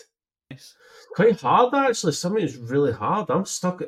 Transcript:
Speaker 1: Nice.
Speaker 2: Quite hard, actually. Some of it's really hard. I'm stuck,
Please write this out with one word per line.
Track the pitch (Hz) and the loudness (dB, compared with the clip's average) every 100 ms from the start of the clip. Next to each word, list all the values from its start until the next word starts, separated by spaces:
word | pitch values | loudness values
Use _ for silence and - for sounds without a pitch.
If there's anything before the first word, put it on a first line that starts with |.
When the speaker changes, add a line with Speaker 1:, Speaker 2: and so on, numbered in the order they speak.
| - _ _ _ - | -20 _ _ _ -20
Speaker 1:
Nice. | 135 - _ - - - | -20 -20 _ -20 -20 -12
Speaker 2:
Quite | - 220 208 | 2 2 2
hard, | 127 175 247 | 2 4 4
actually. | 277 269 226 165 | 4 2 0 -2
Some | 143 175 214 | -2 -2 -2
of | |
it's | 156 123 | -4 -6
really | 117 139 139 | -2 0 0
hard. | 113 107 196 185 | 0 -2 -2 0
I'm | 143 | -2
stuck, | 196 - 180 180 | -2 -4 -4 -4